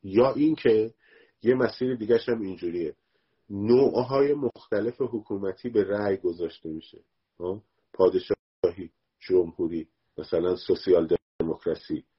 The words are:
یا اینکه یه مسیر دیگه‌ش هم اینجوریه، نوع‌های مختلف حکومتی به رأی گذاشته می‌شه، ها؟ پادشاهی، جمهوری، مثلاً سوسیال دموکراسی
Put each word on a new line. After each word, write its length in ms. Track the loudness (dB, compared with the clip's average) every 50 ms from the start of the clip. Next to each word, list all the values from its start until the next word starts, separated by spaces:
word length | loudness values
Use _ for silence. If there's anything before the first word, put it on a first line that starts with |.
| _
یا 300 | 0 2 2 2 2 2
اینکه 600 | 0 0 0 0 0 2 2 2 2 2 -2 _ _ _ _ _ _ _ _ _ _ 0
یه 120 | 0 2
مسیر 400 | 2 2 -2 0 -2 -4 -4 -4
دیگه‌ش 340 | -6 0 2 2 2 2 -2
هم 120 | -4 -4
اینجوریه، 540 | -4 -8 -8 -8 -8 -8 -6 -4 -6 -6 -8 _ _ _ _ _ _ _ _ _ _ _
نوع‌های 840 | -8 -6 2 4 4 6 6 4 2 0 -2 0 2 2 2 2 2
مختلف 680 | 0 -2 -6 -6 -6 -8 _ -4 -2 -2 -4 -4 _
حکومتی 680 | -6 -4 -4 -8 -6 _ -8 -6 -4 -6 -8 _ -10 -2
به 140 | 0 0 0
رأی 340 | 2 0 -2 0 -2 -2 0
گذاشته 520 | -2 -4 -4 -4 -8 -8 -8 -10 _ -12
می‌شه، 340 | -12 -12 -12 -16 -20 -20 _ _ _ _ _ _ _ _
ها؟ 240 | -8 -8 -8 -8 _ _ _ _ _ _ _
پادشاهی، 1000 | 4 4 4 4 2 -2 -2 -6 _ _ _ _ _ -2 -2 -2 -2 -14 -16 _ _ _ _ _ _
جمهوری، 680 | -6 2 2 2 2 2 -2 -6 -4 -4 -4 -6 -8 _ _ _ _ _ _ -14
مثلاً 380 | -10 -2 -2 0 0 0 -2
سوسیال 600 | -2 0 -2 -2 0 4 4 4 4 4 2 0 -2 _ _ _ _
دموکراسی 640 | -8 -8 -8 -6 -4 -6 -6 -6 -6 -10 -10 -10 -10 _ _